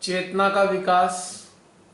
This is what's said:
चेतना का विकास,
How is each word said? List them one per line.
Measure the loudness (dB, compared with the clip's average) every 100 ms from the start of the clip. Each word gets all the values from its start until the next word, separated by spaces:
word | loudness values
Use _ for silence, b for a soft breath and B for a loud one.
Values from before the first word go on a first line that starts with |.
चेतना | -6 -6 -4 0 0
का | 2
विकास, | 2 0 2 4 2 -2 -10 -14 -20 -20 _ _ _